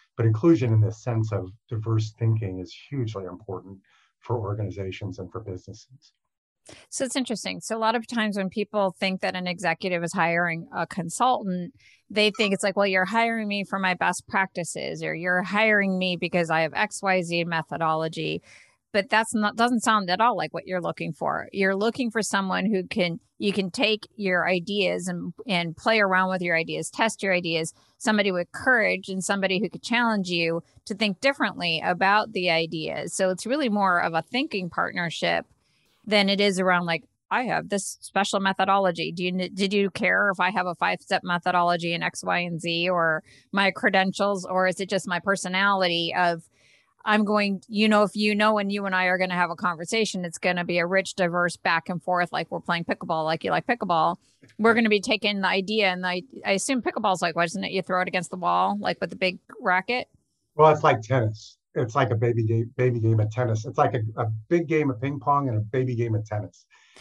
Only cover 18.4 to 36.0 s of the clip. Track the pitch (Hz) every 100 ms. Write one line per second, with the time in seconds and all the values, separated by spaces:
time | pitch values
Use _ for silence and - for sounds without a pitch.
18.4 | - - - _ _ 208 196 220 226 214
19.4 | 208 - 233 240 233 214 185 185 233 196
20.4 | 156 170 - 180 170 160 170 156 160 151
21.4 | - - 190 196 220 226 240 220 202 202
22.4 | 190 185 190 202 180 196 175 165 - -
23.4 | 214 196 185 196 214 214 - - 196 180
24.4 | 170 185 175 208 180 180 180 175 180 -
25.4 | - 180 170 156 233 220 196 185 185 185
26.4 | 175 165 165 151 165 - 220 - 196 180
27.4 | 180 160 160 - _ _ - 214 202 180
28.4 | 175 - - 247 196 185 190 190 180 202
29.4 | 190 185 202 - - 240 240 214 180 175
30.4 | 165 165 - _ - 208 220 185 269 277
31.4 | 233 - 175 160 - 175 190 208 214 214
32.4 | 180 165 165 160 156 156 165 - 190 185
33.4 | 214 285 262 208 190 175 180 165 - 247
34.4 | 254 208 180 - 175 180 170 - 170 -
35.4 | - _ _ _ _ _